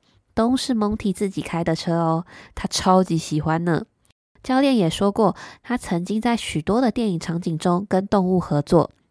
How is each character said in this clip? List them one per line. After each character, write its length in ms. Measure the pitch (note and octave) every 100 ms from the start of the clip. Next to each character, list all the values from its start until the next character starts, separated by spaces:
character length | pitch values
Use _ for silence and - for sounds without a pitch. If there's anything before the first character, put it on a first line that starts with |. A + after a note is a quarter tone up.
| _ _ _
都 220 | - A#3 B3+
是 180 | -
Monty 380 | A3+ G#3 G#3+ G3+
自 160 | - G3
己 120 | D#3
开 220 | - E3
的 120 | E3+ D#3+
车 220 | - E3+
哦， 280 | E3 E3 - - - -
他 120 | -
超 360 | - F#3 F#3
级 140 | F#3 E3
喜 240 | - D3+
欢 240 | D#3+ E3 F3
呢。 180 | D#3 - _ _ _ _ _
教 200 | - C4
练 160 | C#4 A#3+
也 120 | E3
说 220 | - G3+
过， 240 | G#3+ G3 - - -
他 140 | - A#3+
曾 280 | - F3 F3+
经 160 | G#3+
在 160 | A#3 A#3
许 240 | - D#3
多 180 | E3 A3+
的 100 | B3+
电 220 | B3 A3
影 80 | E3
场 220 | - E3
景 160 | F3+ D#3+
中 280 | F3+ F3 G3+
跟 180 | F#3 G3
动 180 | G3+ F3+
物 140 | F#3
合 220 | - D3
作， 280 | - E3+ - _ _